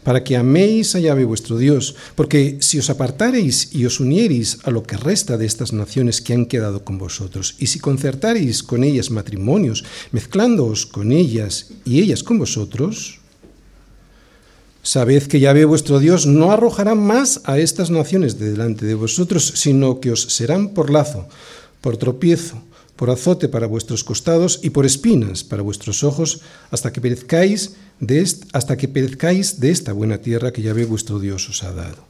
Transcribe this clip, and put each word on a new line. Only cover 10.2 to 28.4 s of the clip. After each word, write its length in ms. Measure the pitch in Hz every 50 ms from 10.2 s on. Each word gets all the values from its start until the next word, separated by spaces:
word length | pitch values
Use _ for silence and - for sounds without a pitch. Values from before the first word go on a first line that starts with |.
| - - - 196 214 247 233 196 131 113 107 104 -
con 260 | - - 107 101 110
ellas 600 | 127 160 180 139 113 113 107 98 - - - - - - -
y 160 | 131 120 143
ellas 240 | 202 202 - - -
con 160 | - 240 220
vosotros, 800 | 139 - - 110 104 - - 110 139 190 220 - - - - - _ _ _ _ - - - _ _ _ _ - _ _ - - _ _ _ _ _ _ _ _ _ _ _ _ _ _ _ _
sabed 420 | - - - 139 123 117 135 143 139
que 160 | 139 - 147
Yahvé 240 | 135 135 139 147 156
vuestro 340 | 151 156 151 151 - 143 139
Dios 260 | 135 160 180 175 143
no 260 | 143 139 156 160 180
arrojará 440 | 208 214 233 233 226 185 202 208 226
más 460 | 214 208 202 214 247 277 262 - - -
a 160 | - 139 143
estas 300 | 165 160 - - 185 160
naciones 500 | 170 160 147 - 180 190 180 127 101 98
de 100 | 107 107
delante 360 | 104 104 113 117 110 98 104
de 100 | 107 110
vosotros, 580 | 107 110 113 - - 180 170 202 170 - - -
sino 440 | - - 151 139 135 135 131 127 131
que 120 | - 127
os 120 | 117 113 -
serán 460 | - - - 120 120 156 190 208 196
por 200 | - 180 151 135
lazo, 380 | 143 151 143 - - 98 90 - - - - - - - - - _ _
por 160 | - 135 110 107
tropiezo, 680 | - 123 127 - - 170 170 165 - - - 110 - - - - _ _ _
por 140 | - 127 120
azote 400 | 127 123 - 175 180 - - 139
para 180 | - 117 117 110
vuestros 360 | 110 113 - - 117 110 -
costados 560 | - 120 - - 170 165 165 170 180 - - -
y 80 | 143
por 140 | - 147 139
espinas 580 | 135 - - - 226 226 143 110 101 95 90 -
para 180 | - - 101
vuestros 420 | 101 101 98 - - - 101 - 147
ojos, 380 | 143 139 147 165 151 - - - - - - - -
hasta 200 | - 120 - 127
que 100 | - -
perezcáis 760 | 120 123 123 123 - - 160 165 180 196 202 214 - - - - - - _ _
de 220 | - 107 131 151
est-, 240 | 190 180 - -